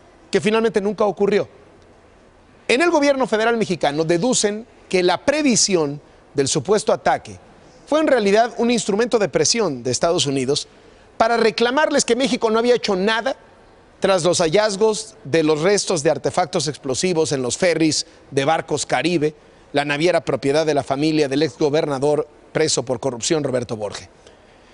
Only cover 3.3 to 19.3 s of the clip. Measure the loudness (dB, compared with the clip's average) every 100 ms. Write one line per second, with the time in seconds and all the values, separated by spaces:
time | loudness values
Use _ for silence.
3.3 | 0 0 0 -2 -2 -2 0 0 0 0
4.3 | 0 -2 -4 -12 -20 -4 0 2 0 0
5.3 | 0 2 2 2 0 0 -6 -14 -20 -6
6.3 | -4 -2 -2 0 0 2 0 0 -2 -4
7.3 | -20 -20 -20 -20 -20 -2 0 2 2 4
8.3 | 4 2 0 0 0 0 0 0 0 0
9.3 | 0 0 0 -2 -2 -4 0 0 0 0
10.3 | -2 -2 -2 -6 -16 -20 -20 -6 0 2
11.3 | 2 2 2 0 0 2 2 0 0 0
12.3 | 0 0 2 2 0 0 -2 0 -2 -4
13.3 | -6 -12 -20 -20 -20 _ -4 0 2 2
14.3 | 2 2 2 2 0 0 -2 -8 -16 -2
15.3 | 0 2 2 2 0 0 0 0 0 -2
16.3 | -2 -2 -2 -4 -6 -6 -2 0 0 0
17.3 | -2 -4 -2 0 2 0 0 -6 -14 -6
18.3 | -2 0 0 -2 -6 -2 -2 0 0 -2